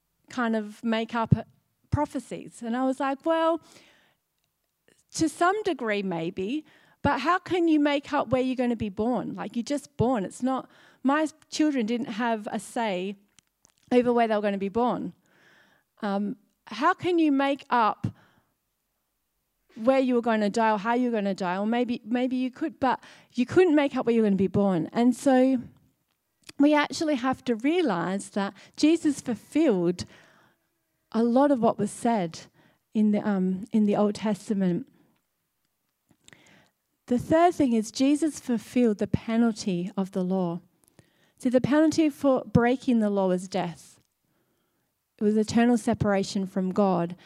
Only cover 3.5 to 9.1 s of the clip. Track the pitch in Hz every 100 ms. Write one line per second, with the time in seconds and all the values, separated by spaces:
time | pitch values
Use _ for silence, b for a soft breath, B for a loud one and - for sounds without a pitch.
3.5 | 330 b b b b b b _ _ _
4.5 | _ _ _ _ _ _ - 311 - 349
5.5 | 415 392 285 233 208 196 165 165 190 190
6.5 | 294 b b b _ 285 269 262 370 -
7.5 | 359 339 302 294 285 - 294 - 254 254
8.5 | 254 247 233 220 190 220